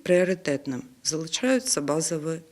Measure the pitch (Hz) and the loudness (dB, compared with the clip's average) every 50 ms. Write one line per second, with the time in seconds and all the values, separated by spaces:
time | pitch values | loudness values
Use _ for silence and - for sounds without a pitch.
0 | - - 180 180 185 185 185 180 - 151 139 139 - 139 127 123 - - - _ | 2 4 4 6 6 4 0 -2 -2 -2 -2 -2 -4 -6 -8 -8 -8 -12 -16 _
1 | - - 160 160 160 165 - - 254 254 262 240 247 - - 151 147 143 147 160 | -6 -4 -4 -4 -6 -6 -6 -2 2 2 2 2 2 0 -2 -2 0 0 0 0
2 | 160 - 170 156 151 165 160 165 - - | 0 -2 -4 -4 -4 -4 -6 -8 -10 -14